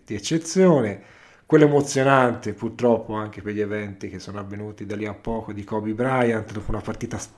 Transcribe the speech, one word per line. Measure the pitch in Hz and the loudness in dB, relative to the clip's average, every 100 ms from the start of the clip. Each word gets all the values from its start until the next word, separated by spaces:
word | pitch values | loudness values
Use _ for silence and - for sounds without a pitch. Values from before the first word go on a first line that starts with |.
| - | -10
di | |
eccezione. | 104 - 160 - 190 185 147 107 98 - - - _ - | -8 -2 -4 -2 4 6 6 2 -4 -12 -20 -20 _ 2
Quello | 156 147 | 6 8
emozionante, | 143 143 135 135 135 123 117 107 | 6 2 2 4 6 4 0 -8
purtroppo, | 101 113 - 120 117 113 107 | -6 -8 0 2 2 0 -6
anche | 107 101 | -8 -10
per | 104 104 | -8 -4
gli | |
eventi | 101 104 101 98 101 | -2 -4 -6 -10 -12
che | 92 | -12
sono | - 101 | -12 -12
avvenuti | 98 101 107 104 104 | -10 -10 -12 -12 -10
da | 104 | -6
lì | 104 | -6
a | 101 | -6
poco, | 117 113 104 | -6 -6 -6
di | 101 | -10
Kobe | 101 110 107 107 | -6 -4 -4 -2
Bryant, | 127 131 120 110 104 | 0 2 2 0 -4
dopo | 101 - | -10 -6
una | 104 | -6
partita | - 107 117 107 | -6 -8 -8 -8
s-, | - | -12